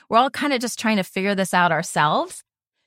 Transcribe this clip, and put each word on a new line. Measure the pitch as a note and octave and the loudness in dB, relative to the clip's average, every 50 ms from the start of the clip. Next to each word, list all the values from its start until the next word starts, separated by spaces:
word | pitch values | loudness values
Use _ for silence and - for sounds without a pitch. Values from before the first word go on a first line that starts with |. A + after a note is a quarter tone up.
| _ - | _ 0
we're | G#3+ A3+ | 2 2
all | B3+ C4+ | 2 2
kind | - - - C#4+ C#4 | 0 -4 -2 -2 -2
of | A#3+ | -2
just | B3 A3 - - | -2 -4 -6 -4
trying | - A3 A3 | -2 0 0
to | G3+ F#3 | 0 -2
figure | - - G3 F#3+ G3+ G3+ | -2 -4 -4 -2 0 0
this | F#3+ F#3+ - - | 0 0 0 2
out | F3+ F3 F3 D#3+ | 2 4 4 2
ourselves. | D3+ F3 - - E3 D3+ D3+ F3 B3 E4+ F4+ - - - _ _ _ _ _ _ _ _ | 0 -2 -2 0 0 2 2 2 0 -2 -4 -8 -16 -20 _ _ _ _ _ _ _ _